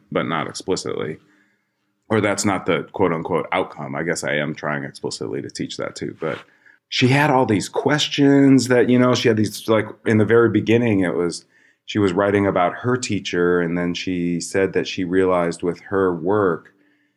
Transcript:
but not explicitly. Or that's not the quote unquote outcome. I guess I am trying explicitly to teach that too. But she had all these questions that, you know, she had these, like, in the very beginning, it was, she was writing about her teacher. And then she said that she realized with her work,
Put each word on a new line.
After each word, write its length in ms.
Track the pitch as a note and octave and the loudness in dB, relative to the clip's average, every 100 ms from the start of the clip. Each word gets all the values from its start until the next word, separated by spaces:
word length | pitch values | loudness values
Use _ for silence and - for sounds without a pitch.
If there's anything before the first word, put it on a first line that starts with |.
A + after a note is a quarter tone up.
| _ | _
but 140 | F2 | -4
not 240 | C2+ D#2+ - | -4 -4 -6
explicitly. 680 | - - F2+ - - - - _ _ _ _ _ _ _ _ - | -8 -6 -6 -6 -8 -8 -10 _ _ _ _ _ _ _ _ -2
Or 120 | A2 | 0
that's 240 | G2+ G2 | 2 0
not 220 | G#2 F#2 - | -2 -2 0
the 160 | D#2+ - | -2 -2
quote 200 | - F#2 | -2 0
unquote 340 | E2 E2 E2 - | -2 -4 -4 -2
outcome. 420 | - - - C#2 | -4 -4 -8 -10
I 80 | C#2 | -6
guess 220 | E2 D#2+ | -4 -4
I 100 | C#2+ | -4
am 200 | D2 D2 | -2 -4
trying 300 | D2 D#2 C#2+ | -6 -6 -6
explicitly 560 | C#2 - - - G#1+ C2 | -8 -10 -10 -8 -8 -8
to 80 | - | -10
teach 260 | - C#2 - | -10 -10 -10
that 200 | - - | -10 -10
too. 200 | C#2+ - | -12 -8
But 180 | D#2+ C2 - _ _ _ _ | -8 -8 -12 _ _ _ _
she 200 | - B2 | 0 2
had 220 | C#3+ D3 | 4 4
all 160 | C3 B2+ | 2 2
these 220 | G2+ - | 0 -2
questions 1000 | - C3 D3 - - C#3 C#3 C#3 C3 A#2+ | -4 -2 0 -2 2 4 6 6 6 4
that, 200 | B2 A2 | 2 4
you 100 | B2 | 4
know, 160 | B2+ | 4
she 140 | A#2+ B2+ | 2 2
had 80 | A2 | 2
these, 320 | G#2 - - | 0 -2 0
like, 180 | A2 G#2 - | 0 0 -4
in 140 | - G#2+ | 0 2
the 60 | |
very 240 | G#2 A#2 A#2 | 4 4 4
beginning, 520 | G#2 F2 A#2 A#2+ G2 | 2 2 2 2 2
it 140 | F2+ | 0
was, 300 | C2+ F2 D#2 - _ _ _ - | 0 -2 -4 -14 _ _ _ -6
she 120 | A2 | 0
was 140 | G2+ | 2
writing 340 | F2+ G2+ G2+ G2 | 2 2 2 2
about 280 | F#2 F2 | 2 0
her 220 | - B2 B2 | 0 -2 -2
teacher. 640 | - G2 - F2+ F2 F2 | -2 -6 -2 0 2 2
And 160 | E2+ F2 | 0 -2
then 180 | F2 | -4
she 460 | F2 - F2+ F2 E2+ | -4 -4 -4 -2 -4
said 340 | - G2 F#2+ | -4 0 0
that 120 | F2 - | 0 -4
she 160 | - | -6
realized 600 | F2+ F#2 F#2 F2+ E2+ E2+ | -2 2 2 2 0 -2
with 180 | F2+ E2+ | -6 -6
her 340 | - G2 F#2+ | -4 0 0
work, 580 | E2+ E2 G#2 F#2+ D#2 - _ _ _ _ | 0 0 2 2 -2 -8 _ _ _ _